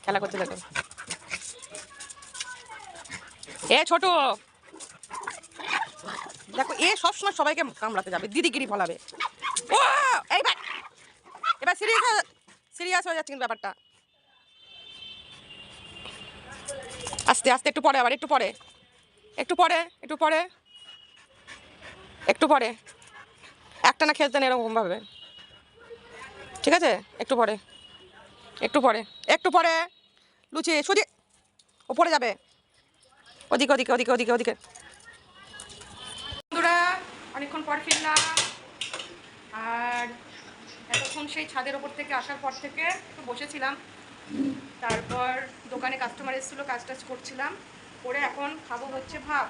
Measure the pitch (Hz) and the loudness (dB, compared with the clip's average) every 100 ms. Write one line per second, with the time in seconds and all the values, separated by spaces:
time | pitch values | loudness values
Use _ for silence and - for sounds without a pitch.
0 | - 196 202 190 180 185 - - - - | 0 0 0 -2 -4 -6 -8 -8 -8 -14
1 | - - - - - - - - - - | -10 -10 -8 -10 -10 -14 -14 -16 -16 -18
2 | - - - - - - 988 - 762 - | -16 -16 -16 -12 -12 -12 -16 -18 -16 -18
3 | - - - - - - - 254 320 339 | -14 -14 -14 -18 -18 -12 2 2 4 4
4 | 370 339 269 214 _ _ - - - - | 4 4 2 0 _ _ -20 -18 -18 -18
5 | - - - - - - - - - - | -14 -10 -10 -12 -16 -12 -4 -4 -4 -10
6 | 202 - - - - 208 269 466 339 427 | -10 -10 -10 -14 -10 -4 -2 2 2 4
7 | 339 403 403 392 294 311 294 - 214 208 | 2 2 -2 2 2 2 -2 -2 -2 -2
8 | 185 175 202 220 330 262 254 202 175 - | 0 -2 -2 2 2 2 -2 0 0 -2
9 | - - - - - - 480 415 523 554 | -10 -8 -8 -6 -4 -4 2 4 6 4
10 | 539 415 - 370 - - - - - - | 4 2 2 2 2 0 -4 -10 -12 -20
11 | - - - - 1077 1077 - - 427 453 | -20 -20 -20 -6 -2 0 2 2 4 4
12 | 480 427 - _ _ - _ - 349 370 | 6 4 2 _ _ -20 _ -8 0 0
13 | 370 330 311 269 240 220 202 - _ _ | 0 -4 -4 -4 -4 -4 -6 -10 _ _
14 | _ _ _ _ _ _ - - - - | _ _ _ _ _ _ -20 -20 -20 -18
15 | - - - - - - - - - - | -16 -16 -20 -20 -20 -20 -18 -20 -18 -16
16 | - - - - - - - - - - | -16 -16 -18 -18 -18 -14 -10 -10 -12 -12
17 | - - - 254 262 254 - 294 294 269 | -10 -2 2 4 6 4 4 4 4 6
18 | 247 262 285 277 214 - - - _ _ | 4 2 2 2 2 -2 -18 -20 _ _
19 | _ _ - - - - 330 339 339 _ | _ _ -14 -8 -2 4 6 4 0 _
20 | 254 302 311 320 359 _ _ - - - | -10 0 2 4 0 _ _ -20 -20 -20
21 | _ - - _ - - - - - - | _ -20 -20 _ -20 -20 -20 -20 -20 -20
22 | - - - - 302 277 233 226 - - | -20 -6 0 4 6 6 4 -4 -16 -20
23 | - - - _ - - - - - - | -20 -20 -20 _ -20 -20 -20 4 6 6
24 | 302 302 285 262 269 254 226 226 196 196 | 4 4 4 4 4 2 2 2 2 -2
25 | 208 - - - - - _ 453 - - | -6 -18 -20 -20 -20 -20 _ -20 -20 -20
26 | - - - - - - - 339 330 202 | -18 -18 -18 -16 -16 -2 4 6 4 2
27 | 202 - 233 254 226 214 - - - - | -2 -10 -2 2 2 0 -8 -20 -20 -20
28 | - - - - - - - 294 254 214 | -20 -20 -20 -20 -20 -6 0 4 4 4
29 | 214 - - 320 370 311 330 320 339 _ | -2 -12 2 4 6 4 4 2 -2 _
30 | _ _ _ _ _ 294 320 311 294 392 | _ _ _ _ _ -4 0 0 4 2
31 | - _ _ _ _ _ _ _ _ 269 | 2 _ _ _ _ _ _ _ _ 2
32 | 339 302 240 190 _ _ _ _ _ _ | 4 4 2 -2 _ _ _ _ _ _
33 | _ _ - - - - 269 269 254 254 | _ _ -20 -20 -2 2 4 4 4 2
34 | 233 240 226 240 240 - - - - - | 4 2 4 2 2 -4 -10 -20 -20 -20
35 | - - - - - 880 - - - - | -20 -20 -20 -20 -20 -18 -18 -18 -18 -18
36 | - - - - - 339 339 349 349 370 | -16 -14 -12 -12 -6 2 4 6 4 0
37 | 370 - - 269 285 311 294 294 330 320 | -6 -16 -14 -10 -8 -8 -4 -4 0 0
38 | 311 302 311 320 - - - - - - | 4 2 2 0 -2 -6 -18 -12 -10 -10
39 | - - - - - 214 226 233 240 240 | -12 -16 -20 -20 -14 -10 -4 -2 -2 -2
40 | 240 240 - - - - - - - - | -4 -8 -18 -20 -20 -20 -20 -20 -4 -4
41 | 269 302 294 320 311 269 254 277 285 285 | -2 -8 -8 -6 -6 -4 -4 -6 -8 -10
42 | 285 269 233 277 269 262 285 294 330 370 | -4 -4 -4 -6 -6 -8 -10 -4 -2 -2
43 | - - 247 240 294 302 269 277 - - | -8 -16 -10 -10 -8 -4 -4 -4 -12 -20
44 | - - - 285 277 - - - 240 220 | -20 -20 -10 -4 -2 -4 -12 -8 -4 -4
45 | - 247 254 254 269 - 233 254 262 262 | -4 -4 -2 -4 -8 -16 -12 -6 -6 -4
46 | 247 - 269 269 262 277 277 240 240 262 | -6 -6 -6 -6 -8 -10 -8 -8 -8 -14
47 | - 247 - 254 285 381 - - - - | -12 -12 -12 -6 -6 -8 -18 -20 -20 -14
48 | 254 277 269 - 285 311 - 240 269 262 | -6 -2 -2 -2 -6 -8 -10 -10 -8 -8
49 | 262 311 269 294 254 | -10 -12 -4 -2 -2